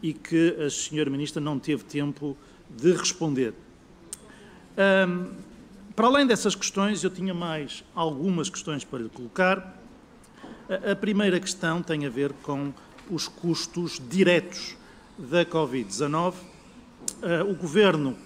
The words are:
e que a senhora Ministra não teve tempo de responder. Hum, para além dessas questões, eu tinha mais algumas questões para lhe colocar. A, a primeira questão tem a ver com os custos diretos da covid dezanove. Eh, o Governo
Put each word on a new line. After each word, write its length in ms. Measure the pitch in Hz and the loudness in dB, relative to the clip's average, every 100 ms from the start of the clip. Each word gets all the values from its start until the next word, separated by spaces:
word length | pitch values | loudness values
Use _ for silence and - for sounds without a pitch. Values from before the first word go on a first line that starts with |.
e 80 | 165 | -6
que 440 | 147 - 165 165 165 | -6 0 4 4 2
a 100 | 147 | -2
senhora 400 | - - 151 143 | -4 -4 -2 -2
Ministra 300 | 139 147 165 | -2 -4 -4
não 180 | 147 139 | -2 -2
teve 260 | - 139 - | -2 -4 -4
tempo 500 | 147 143 143 147 135 - - - | -4 -4 -4 -8 -8 -14 -20 -20
de 220 | 117 156 | 0 4
responder. 600 | 165 - - 160 131 120 - - - - - - - - - - - - - 196 190 185 | 4 2 -2 0 2 0 -4 -18 -20 -20 -20 -18 -18 -18 -20 -20 -20 -6 2 4 6 4
Hum, 200 | 175 185 - - - - - - - | 0 -6 -12 -18 -20 -20 -20 -8 2
para 120 | 226 | 4
além 180 | 277 277 | 6 6
dessas 300 | 202 214 - | 4 2 0
questões, 480 | - 196 202 196 | -2 0 0 0
eu 60 | 180 | -2
tinha 240 | 185 185 | -2 -6
mais 500 | 175 170 156 139 - - | -4 -4 -6 -6 -12 -10
algumas 560 | - 165 135 185 175 139 | -2 -2 0 0 0 -2
questões 360 | - - 147 - | -6 -6 -6 -6
para 140 | 131 | -8
lhe 100 | 113 | -8
colocar. 680 | - 120 - 185 190 - - - - - - - - - - - | -10 -6 2 2 2 -4 -18 -20 -20 -20 -20 -20 -20 -20 -16 -8
A, 220 | 190 202 | -4 -2
a 40 | 196 | -2
primeira 420 | 208 202 202 180 | 0 2 4 2
questão 400 | 190 - 170 170 | 0 -4 -2 -2
tem 240 | 170 156 143 | -2 -4 -2
a 40 | |
ver 220 | 117 143 139 | -2 -2 -4
com 320 | - 143 143 131 - - - | -6 -4 -6 -10 -18 -18 -8
os 180 | 175 - | -6 -6
custos 720 | - 175 160 - 175 170 - 123 | -6 -2 -2 -4 -6 -6 -8 -2
diretos 680 | 185 180 175 - - - - - - - - | 4 6 4 2 -8 -14 -16 -20 -20 -20 -16
da 260 | 131 175 | 0 2
covid 400 | 170 160 147 131 | 2 0 0 -2
dezanove. 540 | 101 95 147 156 180 175 - - - - - - - - | -4 -4 -2 0 -2 -4 -14 -20 -20 -20 -20 -16 -12 -6
Eh, 220 | 185 170 | -2 0
o 100 | 139 | 0
Governo 640 | 165 165 165 202 160 139 123 | -2 0 6 6 6 0 -4